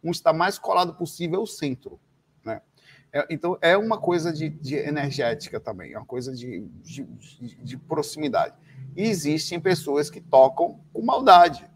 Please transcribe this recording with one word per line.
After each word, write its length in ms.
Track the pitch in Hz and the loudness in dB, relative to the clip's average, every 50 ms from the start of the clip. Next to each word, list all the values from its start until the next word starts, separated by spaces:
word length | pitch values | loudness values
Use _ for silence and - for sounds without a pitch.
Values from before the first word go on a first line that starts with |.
um 80 | - 160 | -4 -6
estar 220 | 175 - - 165 | -6 0 2 2
mais 260 | 160 160 175 190 196 - | 2 2 0 -2 -2 -4
colado 360 | - - - 185 180 175 160 | -4 0 2 2 2 0 -2
possível 460 | - 175 156 - - 170 165 165 190 | -8 -10 -10 -8 -8 -6 -4 -2 -2
ao 60 | 226 | -4
centro, 520 | 214 - - 156 143 127 123 _ - - - _ _ _ _ _ _ _ _ _ | -6 -8 -6 -6 -6 -6 -6 _ -20 -20 -20 _ _ _ _ _ _ _ _ _
né? 180 | 113 110 - _ _ _ _ _ - - - _ _ | -10 -10 -10 _ _ _ _ _ -20 -20 -20 _ _
É, 140 | - 139 143 - | -6 -6 -4 -4
então, 260 | 165 147 - 170 180 - | -6 -6 -4 -4 -4 2
é 160 | - 170 180 | 4 4 4
uma 220 | 202 214 226 226 - | 4 2 0 -2 -2
coisa 340 | - - 180 170 160 175 | 0 -2 -2 0 -2 -4
de, 180 | 160 151 160 151 | -4 -4 -6 -8
de 260 | 151 - 151 127 143 | -8 -8 -8 -6 -6
energética 840 | 147 143 147 147 139 143 139 131 139 131 117 113 110 - - - 110 | -4 -4 -4 -4 -4 -4 -4 -4 -2 -2 -2 -2 -4 -8 -10 -12 -10
também, 360 | - 120 107 92 85 64 - | -10 -10 -12 -12 -14 -14 -14
é 40 | 107 | -14
uma 80 | - | -14
coisa 280 | _ 120 123 123 135 131 | _ -10 -10 -8 -8 -12
de, 260 | 120 120 127 110 87 107 - - - | -12 -12 -12 -12 -12 -12 -14 -18 -20
de, 220 | - - - 135 131 | -20 -18 -14 -14 -14
de, 520 | - 117 113 - - - _ 120 117 - | -14 -16 -20 -20 -20 -20 _ -18 -18 -18
de 200 | - 117 117 123 127 | -16 -14 -14 -14 -14
proximidade. 760 | - - 160 156 147 - - 156 151 143 110 87 76 - - _ _ - - - - - - | -10 -6 -4 -4 -4 -6 -6 -6 -6 -2 0 0 0 -2 -4 _ _ -20 -20 -18 -18 -14 -6
E 80 | 175 | -2
existem 560 | 202 226 214 180 143 143 151 156 - - 185 175 | -2 0 0 0 0 -2 -2 -2 -2 -6 -8 -2
pessoas 520 | - 190 180 165 - 147 143 147 147 147 | 0 0 0 0 0 -2 0 0 0 -2
que 100 | - - | -6 -16
tocam 580 | - - - 135 131 135 - - - - - - - - | -6 4 8 8 8 8 6 0 -2 -4 -4 -12 -20 -14
com 100 | _ 226 | _ -4
maldade 680 | 226 247 - - 269 247 185 175 175 175 - - - - _ | -2 0 0 2 8 10 10 10 10 8 4 -6 -16 -20 _